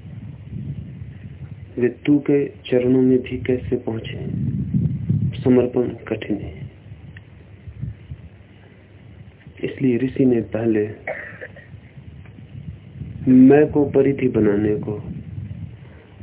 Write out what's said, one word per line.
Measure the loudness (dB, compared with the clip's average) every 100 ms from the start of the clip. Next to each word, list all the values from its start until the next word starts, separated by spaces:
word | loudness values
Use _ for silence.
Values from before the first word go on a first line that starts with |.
| -16 -16 -16 -16 -14 -12 -10 -10 -12 -14 -16 -16 -16 -16 -16 -16 -12 0
वे | 0 0 2
तू | 2
के | 4 2 2 -6 0
चरणों | 2 4 4
में | 6 4
भी | 0 -6
कैसे | -2 -2 -2 -4
पहुंचे? | -4 -8 -8 -10 -6 -4 -4 -4 -2 0 0 -2 -2 0 0 0
समर्पण | 4 4 4 0 -2 -4 -8
कठिन | -6 -4 -6
है। | -6 -12 -16 -16 -20 -20 -18 -20 -20 -20 -20 -20 -18 -10 -10 -10 -14 -16 -16 -20 -20 -20 -20 -20 -20 -20 -20 -20 -20 -20 -20 -10
इसलिए | -10 -2 0 2
ऋषि | 0 2 4
ने | 4 0
पहले | -2 0 2 0 -6 -10 -10 -12 -16 -18 -20 -20 -20 -20 -20 -20 -20 -20 -20 -18 -16 -16 -16 -18 -16 -14 -4 6
मैं | 10 10 10 6
को | 2 2
परिधि | 4 2 2 0
बनाने | 2 2 2 0 0
को | -4 -8 -8 -12 -12 -12 -12 -12 -14 -16 -20 -20 -20 -6